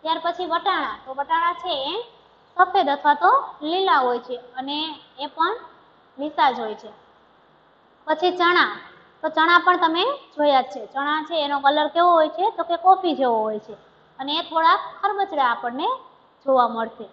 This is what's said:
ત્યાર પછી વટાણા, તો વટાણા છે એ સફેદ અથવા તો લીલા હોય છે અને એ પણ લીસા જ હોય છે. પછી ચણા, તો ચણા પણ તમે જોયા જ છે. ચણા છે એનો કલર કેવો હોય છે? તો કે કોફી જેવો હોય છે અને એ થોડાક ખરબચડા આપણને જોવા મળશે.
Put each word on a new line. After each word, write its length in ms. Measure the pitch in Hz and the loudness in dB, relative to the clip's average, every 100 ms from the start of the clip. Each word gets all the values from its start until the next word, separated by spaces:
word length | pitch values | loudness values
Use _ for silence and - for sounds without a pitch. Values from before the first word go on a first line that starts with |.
ત્યાર 180 | 320 330 | -4 -2
પછી 220 | 339 339 349 | -4 -4 -4
વટાણા, 540 | 339 359 349 254 208 262 | -2 0 -2 -4 -8 -10
તો 80 | |
વટાણા 400 | 262 285 330 339 | -8 -2 0 0
છે 300 | 349 - 302 | -2 -6 -4
એ 380 | 269 392 480 - _ _ _ - | -4 -6 -10 -18 _ _ _ 0
સફેદ 300 | 370 381 285 277 | 2 2 0 2
અથવા 240 | 294 294 | 2 4
તો 80 | 359 539 - - | 4 4 0 -10
લીલા 400 | 302 359 381 311 254 | -4 -2 2 2 2
હોય 160 | 240 240 | -2 -6
છે 80 | 247 - 254 | -14 -12 -12
અને 180 | 269 294 320 294 - - | -8 -6 -6 -10 -18 -12
એ 40 | 285 320 | -12 -2
પણ 180 | 330 466 - - _ _ _ - | -2 -2 -12 -20 _ _ _ -10
લીસા 320 | 302 294 294 233 | -8 2 2 2
જ 20 | |
હોય 140 | 220 208 | -8 -10
છે. 100 | 220 - _ _ _ _ _ _ _ _ _ _ - | -16 -20 _ _ _ _ _ _ _ _ _ _ -6
પછી 260 | 311 359 359 | 0 0 2
ચણા, 320 | 349 359 269 - - - _ _ | 2 2 0 -4 -16 -20 _ _
તો 40 | 311 | -4
ચણા 340 | 320 320 349 339 | 0 4 4 4
પણ 160 | 359 | 2
તમે 200 | 330 330 453 571 - - | 2 0 -2 -4 -10 0
જોયા 320 | 294 269 254 | 2 2 0
જ 60 | |
છે. 80 | 277 208 | -10 -10
ચણા 320 | 269 285 311 311 | -6 -4 -4 -4
છે 80 | 330 285 | -4 -2
એનો 120 | 285 | 0
કલર 240 | 277 302 302 339 | 2 2 0 2
કેવો 160 | 349 339 | 4 4
હોય 180 | 311 320 | 2 0
છે? 80 | 403 453 | -2 -2
તો 60 | |
કે 140 | 339 339 359 | -4 0 4
કોફી 300 | 381 370 262 | 4 2 0
જેવો 180 | 254 226 214 | 0 0 -2
હોય 160 | 214 220 | -6 -12
છે 100 | 208 _ _ _ - | -20 _ _ _ -14
અને 120 | 269 311 | -6 -6
એ 40 | 349 | -2
થોડાક 320 | 320 330 370 - - | 2 4 4 0 -4
ખરબચડા 500 | 403 392 381 294 247 | -2 0 -2 0 0
આપણને 360 | 233 240 254 381 523 - _ _ _ 277 | 0 -6 -4 -4 -4 -10 _ _ _ 2
જોવા 240 | 262 233 226 | 2 2 0
મળશે. 320 | 226 - 202 | -6 -8 -20